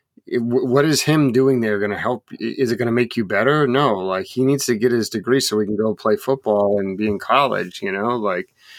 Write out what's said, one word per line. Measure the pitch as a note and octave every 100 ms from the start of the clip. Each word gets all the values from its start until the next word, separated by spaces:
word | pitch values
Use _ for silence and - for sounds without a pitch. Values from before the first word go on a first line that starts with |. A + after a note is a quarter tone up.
| _ _ -
it, | B2
w-, | A#2 B2 B2
what | C3
is | D3+ C#3+
him | - D#3 C#3+
doing | A#2 C3 B2+
there | A2+ G#2
gonna | G2+ G2
help? | G2+ B2+ -
I, | -
is | A2+ - B2+
it | A#2
gonna | F3+
make | A#2 A#2+ -
you |
better? | G2 G2+ A#2 D3+ C#3+
No, | B2+ C#3+ G2
like, | F#2+ F#2+ F#2+
he | -
needs | C3 C#3 -
to | A2+
get | A#2+
his | A#2+ G#2+
degree | A2+ G2+ C3+
so | - G#2+
he | G#2
can | G#2
go | A2
play | G#2 A2 G#2
football | - C3+ A#2 G#2 G2+ G2+
and | G2 F#2+
be | G#2+
in | G2
college, | - B2 C#3 G#2 F2+ -
you | G2+
know, | G2 A2 B2
like | G#2 F2+ F#2 _ -